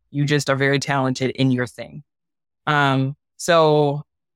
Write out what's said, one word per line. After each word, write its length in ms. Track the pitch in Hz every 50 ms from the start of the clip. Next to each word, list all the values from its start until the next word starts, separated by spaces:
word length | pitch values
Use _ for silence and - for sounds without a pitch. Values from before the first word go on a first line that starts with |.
| _ _
You 120 | - 143 147
just 260 | 139 147 147 - -
are 40 | 135
very 220 | 135 143 139 139
talented 540 | 139 - 147 139 143 131 131 127 - 135 123
in 180 | - - 131 131
your 160 | 127 123 123
thing. 380 | 120 - - 117 - - 151 - _ _ _ _ _ _ _ _ _ _ _ _
Um, 480 | 151 147 147 143 135 131 135 131 135 143 - _ _ _
so 640 | - - - 170 165 160 156 151 151 147 143 143 147 - _ _ _ _ _ _